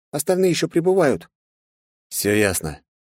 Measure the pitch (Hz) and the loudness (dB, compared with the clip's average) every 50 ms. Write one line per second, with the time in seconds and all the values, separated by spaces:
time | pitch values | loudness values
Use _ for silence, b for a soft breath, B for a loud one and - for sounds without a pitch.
0 | _ _ - 147 - - 185 180 190 185 165 - 170 156 - 170 165 185 190 202 | _ _ -8 -6 -2 -2 0 2 2 0 0 0 -2 -2 -2 0 0 2 2 2
1 | 226 139 107 82 - - _ _ _ _ _ _ _ _ _ _ _ _ _ _ | 2 2 0 -2 -6 -12 _ _ _ _ _ _ _ _ _ _ _ _ _ _
2 | _ - - - - 101 104 107 104 98 90 - 82 78 73 - _ _ _ _ | _ -12 -8 -4 -2 0 2 2 2 2 0 -2 -6 -8 -10 -12 _ _ _ _
3 | _ | _